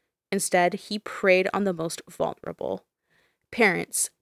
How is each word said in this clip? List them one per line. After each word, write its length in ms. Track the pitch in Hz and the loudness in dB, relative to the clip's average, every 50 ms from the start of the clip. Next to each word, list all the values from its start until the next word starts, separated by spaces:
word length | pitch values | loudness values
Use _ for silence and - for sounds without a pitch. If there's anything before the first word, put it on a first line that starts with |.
| _ _ _ _ _ - | _ _ _ _ _ -6
Instead, 440 | - 196 - - - 180 175 180 190 | -4 -4 -2 2 2 4 4 2 0
he 240 | 196 - - 208 214 | -2 -8 -8 -10 -10
preyed 500 | - - - - - 190 185 185 185 190 - | -8 -10 -6 0 4 6 6 6 4 2 0
on 100 | 196 208 | -2 -2
the 100 | 196 175 | -2 -2
most 280 | 165 160 170 - - - | -4 -6 -6 -8 -10 -14
vulnerable. 800 | - - - 165 - - _ - - - - - 65 92 - _ _ _ _ _ _ _ _ _ _ _ _ _ - | -10 -6 -4 -4 -4 -4 _ -10 -12 -10 -6 -6 -6 -6 -6 _ _ _ _ _ _ _ _ _ _ _ _ _ -6
Parents, 640 | - - 226 196 170 170 - - - - - - _ _ | 0 2 2 2 2 0 -4 -6 -4 -4 -4 -4 _ _